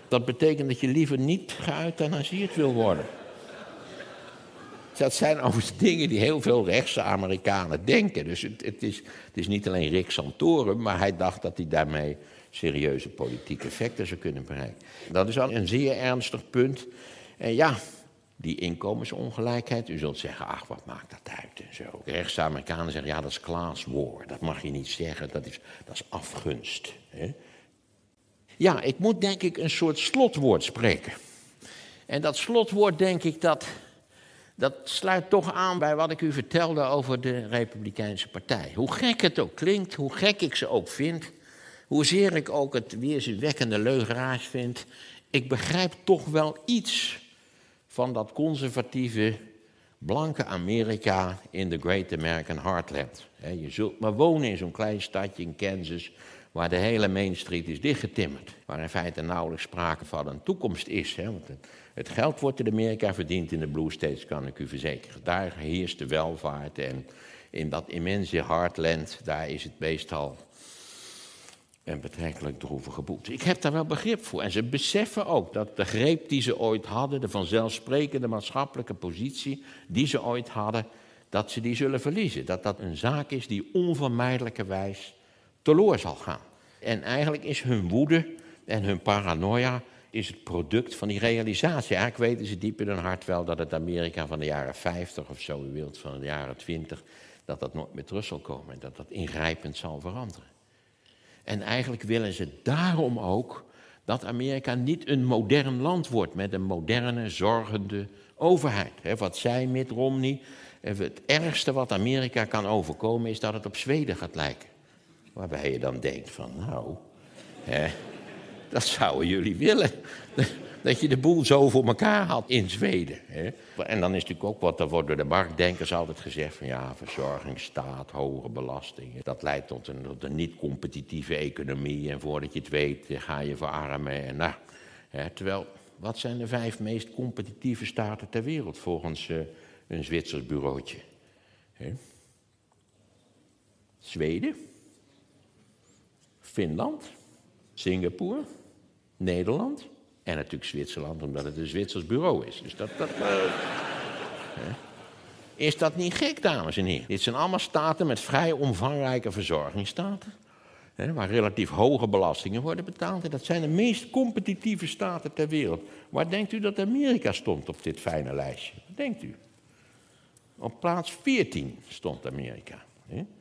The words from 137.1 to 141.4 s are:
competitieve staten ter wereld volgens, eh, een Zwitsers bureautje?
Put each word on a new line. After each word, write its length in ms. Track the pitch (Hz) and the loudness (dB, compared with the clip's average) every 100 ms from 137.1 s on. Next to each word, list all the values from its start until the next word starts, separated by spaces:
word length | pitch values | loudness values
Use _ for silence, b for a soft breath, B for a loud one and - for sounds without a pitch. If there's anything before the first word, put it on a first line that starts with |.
competitieve 720 | - 127 113 104 - 131 113 107 | -8 -6 -6 -10 -6 -4 -2 -4
staten 440 | - 107 107 101 | -4 -4 -4 -4
ter 140 | 113 | -4
wereld 340 | 127 156 98 - | -2 -4 -6 -6
volgens, 520 | - 82 82 78 - | -4 -2 -2 -6 -4
eh, 80 | 82 80 B B B B | -4 -6 B B B B
een 160 | 85 | -6
Zwitsers 420 | 78 82 - 73 62 | -2 -2 -2 -6 -4
bureautje? 520 | 71 69 67 - - - _ b b | -2 0 -2 -6 -14 -18 _ b b